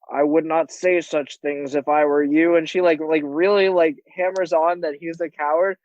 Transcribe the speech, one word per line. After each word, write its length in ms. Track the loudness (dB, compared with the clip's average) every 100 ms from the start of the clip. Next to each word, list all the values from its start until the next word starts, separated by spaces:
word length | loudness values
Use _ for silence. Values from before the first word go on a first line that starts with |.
| -10
I 120 | -2
would 220 | 0 0
not 260 | 0 -2 -2
say 300 | -2 0 0
such 380 | 0 -6 -6 -8
things 360 | -8 -6 -4
if 120 | -4 0
I 180 | 2
were 180 | 2 2
you, 320 | 2 2 4
and 140 | 2 0
she, 120 | 0
like, 180 | 2 0
like, 240 | 0 -2
really, 440 | -2 0 2 2 2
like, 340 | 2 2 0 _
hammers 380 | -4 -4 -2 0
on 280 | 2 0 0
that 140 | -4
he's 240 | -6 -10 -8
a 80 | -8
coward 480 | _ -2 0 0 -2